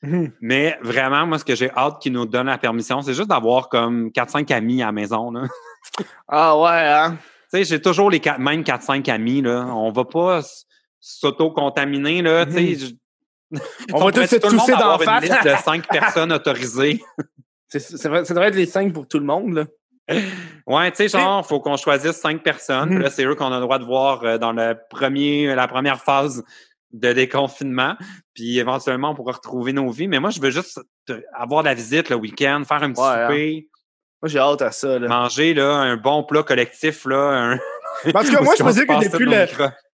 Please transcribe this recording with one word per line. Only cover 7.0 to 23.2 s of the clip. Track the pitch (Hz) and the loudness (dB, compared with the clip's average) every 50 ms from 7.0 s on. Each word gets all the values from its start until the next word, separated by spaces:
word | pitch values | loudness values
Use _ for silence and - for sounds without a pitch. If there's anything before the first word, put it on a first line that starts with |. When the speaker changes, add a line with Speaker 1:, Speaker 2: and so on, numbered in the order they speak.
| 156 165 170 156 - - _ _ _ _ - | 4 2 -2 -6 -12 -20 _ _ _ _ -2
Speaker 2:
Tu | 185 | -2
sais, | 196 | 0
j'ai | 165 165 151 156 | 0 0 0 2
toujours | 185 180 156 202 202 | 2 4 4 4 4
les | 190 160 | 4 4
quatre, | - 156 143 131 | 2 0 -2 0
mêmes | 127 139 147 160 160 | 0 0 0 0 0
quatre, | - 135 120 - | -2 -2 -4 0
cinq | - 139 139 131 139 | -2 -2 -2 0 -2
amis, | 123 107 110 117 127 143 139 | -2 -2 0 0 0 0 0
là. | 120 120 123 123 123 127 | 0 0 -2 -2 -4 -4
On | 113 110 113 | -2 -2 -2
va | 107 123 127 | 0 -2 -4
pas | 127 - 160 170 180 185 165 | -2 0 0 2 2 2 0
s-, | 143 - - - - _ _ _ _ _ _ _ | -2 -6 -14 -20 -20 _ _ _ _ _ _ _
s'auto-contaminer, | _ - - - - 147 139 - 160 160 160 - 147 139 135 - 143 139 143 139 139 147 165 180 175 | _ -20 -20 -4 -2 -2 0 0 -2 0 0 -2 -2 -2 0 -2 -2 -2 -2 -4 -2 -2 -2 0 2
là, | 165 160 165 170 | 2 2 2 2
tu | 143 165 | 0 0
sais, | 180 175 180 175 143 135 127 120 _ _ _ _ _ _ _ _ _ _ _ 160 | 0 0 0 0 -2 -6 -12 -12 _ _ _ _ _ _ _ _ _ _ _ -12
Speaker 1:
Mhm. | 147 | -12
Speaker 2:
je | - - - - - - - | -12 -12 -16 -18 -14 -4 0
Speaker 1:
On | 147 | 2
va | 180 | 4
Speaker 2:
<laughs> | |
faudrait | 190 190 220 254 180 | 4 4 4 4 4
Speaker 1:
tous | - | 4
se | 226 | 4
Speaker 2:
tout | 220 208 | 4 6
le | 214 | 4
monde | 220 | 4
Speaker 1:
tousser | 233 240 254 | 6 6 4
d'en | - 226 208 - | 6 6 4 4
Speaker 2:
avoir | 156 160 | 4 4
une | - | 4
Speaker 1:
face. | - 151 147 | 2 2 2
Speaker 2:
liste | 170 185 240 214 | 2 2 4 4
de | 151 139 131 - | 4 2 2 2
cinq | - 156 170 160 - | 0 -2 -2 -2 -2
Speaker 1:
<laughs> | |
Speaker 2:
personnes | 202 156 139 - - 170 160 170 165 | 0 2 2 2 2 0 0 0 0
autorisées. | 147 - 151 135 120 127 123 110 123 135 147 147 226 - - - - - _ _ _ - _ _ _ _ _ | 0 0 0 -2 -2 -4 -8 -2 0 2 2 2 0 -6 -10 -12 -12 -12 _ _ _ -20 _ _ _ _ _
Speaker 1:
C'est, | - 147 | -10 -10
c'est | - - 170 143 - 156 | -10 -8 -14 -8 -6 -2
vrai, | 147 175 175 | -2 -2 -2
ça | - 175 | 0 0
devrait | 170 180 214 | 2 2 2
être | 196 | 2
les | 190 180 | 2 0
cinq | 170 - 190 196 202 170 | 0 0 0 0 0 -2
pour | 160 139 _ | -6 -12 _
tout | - 151 | -4 -2
le | 143 | 0
monde, | 143 143 175 202 240 170 | 0 -2 -2 -2 -2 -2
là. | 156 151 151 _ _ _ _ _ _ _ - 151 170 202 190 190 185 175 170 156 151 _ | -2 -4 -4 _ _ _ _ _ _ _ -4 -4 -2 -2 -4 -8 -12 -14 -16 -18 -20 _
Speaker 2:
Ouais, | - 127 151 170 180 | -2 0 0 0 0
tu | 175 | 0
sais, | - 208 214 | 0 0 0
genre, | 202 190 180 185 196 202 175 | 2 2 2 2 0 0 -2
Speaker 1:
Et | - | -2
Speaker 2:
faut | 156 143 | -4 -2
qu'on | 135 147 143 | -2 -2 -4
choisisse | 139 - - 143 139 135 160 165 | -2 0 0 0 2 2 -2 -4
cinq | - - 156 151 160 - | -2 -4 -4 -4 -2 -2
personnes. | 160 147 - - - 139 131 143 156 | -2 -4 -4 -4 -4 -2 -2 0 0
Speaker 1:
Mhm. | 185 | 0
Speaker 2:
Puis | 190 135 | 0 0
là, | 139 | -2
c'est | - - | 0 0